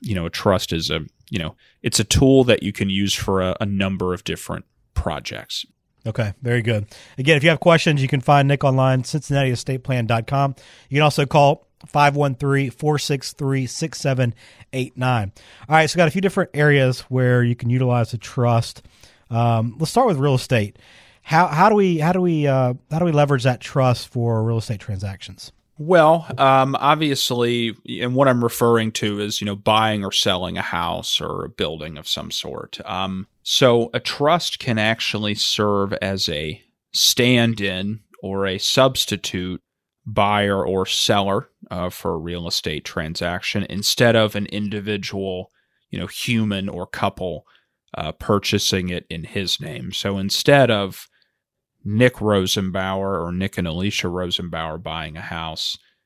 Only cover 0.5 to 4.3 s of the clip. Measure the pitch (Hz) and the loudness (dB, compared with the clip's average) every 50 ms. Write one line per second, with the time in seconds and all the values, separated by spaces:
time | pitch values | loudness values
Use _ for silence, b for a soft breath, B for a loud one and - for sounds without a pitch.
0.5 | 95 92 - - 85 82 78 - 80 80 78 - - _ _ _ - 98 82 76 | 2 2 0 -2 -4 -4 -4 -4 -4 -6 -6 -10 -14 _ _ _ -8 -6 -6 -8
1.5 | - b b b b b b - - - 110 - - - 135 135 135 135 127 123 | -10 b b b b b b -4 -2 -2 0 0 2 4 6 6 8 6 6 6
2.5 | 110 - - 101 98 - 110 98 95 98 101 98 - - - - 98 95 92 92 | 4 2 2 -2 -4 -4 -4 -2 -2 0 0 -2 -2 -4 -2 0 0 0 0 0
3.5 | 92 - - 101 101 98 98 95 95 90 92 92 90 87 - - | -2 -2 -4 -2 -2 -2 -2 -2 -2 -2 -2 -4 -4 -4 -6 -8